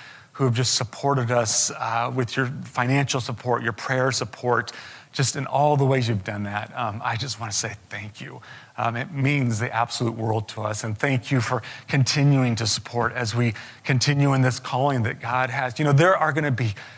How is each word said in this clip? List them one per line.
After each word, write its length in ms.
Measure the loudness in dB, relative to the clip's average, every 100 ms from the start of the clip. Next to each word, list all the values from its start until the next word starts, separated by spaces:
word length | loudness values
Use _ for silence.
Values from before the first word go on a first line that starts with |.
| -18 -20 -10
who 120 | 0
have 100 | 2
just 220 | 2 0 0
supported 540 | -2 -2 0 2 2
us, 400 | 2 2 0 0
uh, 380 | -2 -2 -2 -2
with 240 | -2 -2 -2
your 80 | -2
financial 720 | -4 -6 -2 2 2 2 -2
support, 420 | -4 -6 -2 0
your 120 | 0
prayer 360 | -4 -2 0 2
support, 640 | 0 -4 -4 0 0 -2 -10 -16 -20 -10
just 240 | -2 -2 -2
in 100 | -2
all 300 | 2 2 4
the 80 |
ways 240 | 4 2 2
you've 160 | -2
done 200 | -4 -6
that, 280 | -4 -6 -6
um, 260 | -6 -6 -4
I 120 | -4 -4
just 220 | -6 -6
wanna 140 | -6
say 220 | -4 -6 -8 -14
thank 320 | -14 -12 -14
you. 200 | -14 -16 -18 -20 -14 -4
Um, 200 | -4 -2
it 160 | -6
means 480 | -2 0 2 0 0
the 120 | -2
absolute 440 | -2 -2 0 -2 -2
world 320 | -2 -2 -4
to 140 | -6
us, 200 | -4 -4
and 160 | -4 -2
thank 320 | 0 0 0
you 100 | 0
for 220 | 2 -2 -4 -14 0
continuing 680 | 2 2 4 4 4 2 0
to 100 | -2
support 460 | -2 -4 -2 -2
as 200 | 0 -2
we 220 | 0 0 -2 -12 -8
continue 480 | 0 2 4 4 4
in 100 | 6
this 160 | 4 2
calling 460 | -4 0 2 2
that 160 | 0 -4
God 300 | -2 0 0
has. 280 | -2 -4 0
You 60 |
know, 80 | 4
there 240 | 8 8 6
are 160 | 2
gonna 180 | 2 0
be 240 | 0 -2 -4 -12